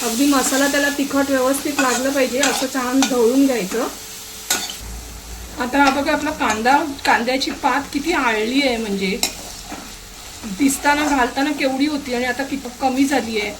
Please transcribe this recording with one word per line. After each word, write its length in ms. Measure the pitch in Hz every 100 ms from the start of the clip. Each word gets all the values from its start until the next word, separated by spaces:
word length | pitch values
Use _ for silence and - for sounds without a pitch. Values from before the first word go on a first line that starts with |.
अगदी 220 | 240 226 285
मसाला 460 | 277 - 269 277
त्याला 180 | 285 285
तिखट 400 | 277 277 277 277
व्यवस्थित 440 | 269 254 277 311 277
लागलं 320 | 269 233 262
पाहिजे 280 | 277 254 240
असं 280 | 285 240 262
छान 280 | 269 247 262
ढवळून 440 | 240 247 226 262 277
घ्यायचं. 420 | 247 185 220 269 - - - - - - - - - - - - - - - - -
आता 240 | 247 269
हा 180 | 277 269
बघा 120 | 277
आपला 180 | 294 285
कांदा, 520 | 302 262 214 226 285 320 269 -
कांद्याची 460 | 226 233 262 294
पात 300 | - 262 254 277
किती 180 | 294 302
आळली 560 | 339 254 214 220 262 277
आहे, 100 | 233
म्हणजे 420 | 220 196 190 214 - - - - - - - - - - - - 226 190
दिसताना 480 | 277 - 294 294 302
घालताना 440 | 277 247 269 285
केवढी 360 | 285 285 262 285
होती 260 | 294 -
आणि 120 | 240 254
आता 180 | 247
किती 260 | 269 277 240 -
कमी 240 | 269 254 277
झाली 340 | 277 226 226
आहे. 120 | 208 208